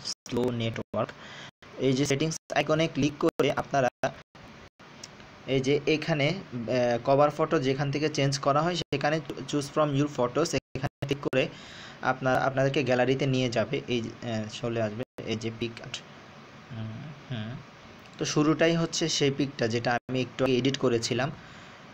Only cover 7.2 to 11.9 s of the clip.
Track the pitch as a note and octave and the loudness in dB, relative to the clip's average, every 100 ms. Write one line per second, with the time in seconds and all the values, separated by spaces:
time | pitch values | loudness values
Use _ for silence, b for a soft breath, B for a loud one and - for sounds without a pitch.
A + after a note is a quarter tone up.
7.2 | D3 D3 D#3 E3 C3 C3+ C#3+ C#3 D3+ D3 | 6 4 0 2 2 0 0 0 0 2
8.2 | C#3 C#3 C#3+ C#3 E3 E3+ - - D3 D#3 | 0 2 2 2 2 -2 -2 -2 0 -2
9.2 | D3+ - C3+ D3 C#3+ - D3+ C#3 D3 C#3+ | -4 -10 -4 -4 -2 0 2 2 0 0
10.2 | B2 C#3 E3+ C3+ - - C#3+ - C#3 C#3 | 0 2 0 -2 -4 -6 -6 -6 -4 -4
11.2 | C#3+ C3 D#3+ B B B B | 0 0 0 B B B B